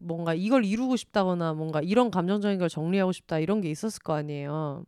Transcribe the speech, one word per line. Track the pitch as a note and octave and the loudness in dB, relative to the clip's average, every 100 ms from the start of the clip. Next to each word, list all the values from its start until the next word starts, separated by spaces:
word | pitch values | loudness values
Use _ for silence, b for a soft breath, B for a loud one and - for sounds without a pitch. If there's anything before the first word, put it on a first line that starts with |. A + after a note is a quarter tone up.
뭔가 | E3+ E3 E3+ | -6 -4 0
이걸 | E3 G3+ C4 | 0 4 4
이루고 | G3+ A3 B3+ | 4 0 0
싶다거나 | B3 - G#3 F#3 F3 E3 | -2 -2 0 2 2 -2
뭔가 | D#3 D#3+ D#3 | -2 -2 -2
이런 | E3 A3 B3 | 2 4 4
감정적인 | F3+ F3 G#3 G3+ G3 | 2 0 0 0 0
걸 | E3+ | 0
정리하고 | - D#3+ G3 F#3 | 0 0 2 2
싶다 | F3 - D#3+ | -2 -4 -2
이런 | D#3+ G#3+ | 0 0
게 | E3 | 0
있었을 | D3+ A3 - | -4 -6 -6
거 | - | -4
아니에요? | D3+ D3 C#3+ C#3+ D#3 D3+ C#3 | -4 -2 -6 -6 -4 -4 -6